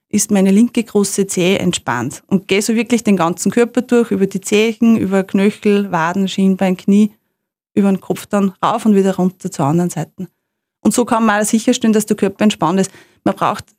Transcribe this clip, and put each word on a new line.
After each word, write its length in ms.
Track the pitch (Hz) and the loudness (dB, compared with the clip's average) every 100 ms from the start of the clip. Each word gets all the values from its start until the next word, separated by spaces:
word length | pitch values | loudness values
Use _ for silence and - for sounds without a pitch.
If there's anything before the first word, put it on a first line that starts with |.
| _ | _
ist 200 | 208 - | -4 0
meine 220 | 202 190 | 2 4
linke 320 | 196 240 240 | 4 2 0
große 420 | 220 208 196 - 196 | -2 -2 0 -2 -2
Zehe 320 | 190 180 196 | 0 0 0
entspannt 640 | 180 - - 123 123 - - | -2 -4 -4 -4 -6 -8 -4
und 200 | 190 - | -4 0
gehe 140 | 226 | -2
so 140 | 214 226 | 0 -2
wirklich 280 | 233 233 | 0 -2
den 140 | 214 190 | 0 0
ganzen 340 | 165 175 202 | 0 -2 -2
Körper 300 | 240 233 247 | 0 0 0
durch, 300 | 254 240 226 | 0 0 0
über 160 | 196 196 | 0 -2
die 140 | 196 | -4
Zehen, 540 | - 208 226 220 226 220 | -2 0 0 2 4 4
über 280 | 190 190 | 0 -2
Knöchel, 680 | 190 196 202 - 208 202 202 | 0 0 0 0 0 0 0
Waden, 360 | 175 165 196 190 | -2 -2 -2 -4
Schienbein, 500 | - 190 190 185 180 | 0 0 2 -2 -2
Knie, 320 | - 202 214 - _ _ _ _ _ | 0 2 2 -4 _ _ _ _ _
über 160 | 208 196 | -2 0
den 80 | 190 | 0
Kopf 280 | - 175 - | -4 -8 -4
dann 260 | 208 196 - | -2 -2 -2
rauf 220 | 156 220 226 | -2 0 2
und 80 | |
wieder 220 | 196 190 180 | 2 2 0
runter 340 | 180 - 185 | -2 -4 -10
zur 160 | - 139 | -4 0
anderen 240 | 170 175 | 0 -2
Seite. 380 | 156 156 - 180 _ _ _ _ _ | -4 -10 -12 -18 _ _ _ _ _
Und 120 | 220 | -2
so 100 | 247 | 0
kann 220 | 226 226 226 | 0 0 0
man 160 | 208 | 0
auch 40 | 214 | 0
sicherstellen, 460 | 226 247 247 226 | 0 0 0 2
dass 120 | 214 214 | 0 0
der 100 | 208 | -2
Körper 280 | 196 - | -2 0
entspannt 360 | 214 - 160 190 | 0 0 0 0
ist. 120 | 185 - _ _ | -2 -6 _ _
Man 100 | 202 | -6
braucht 320 | 196 160 - - | -2 -2 -4 -10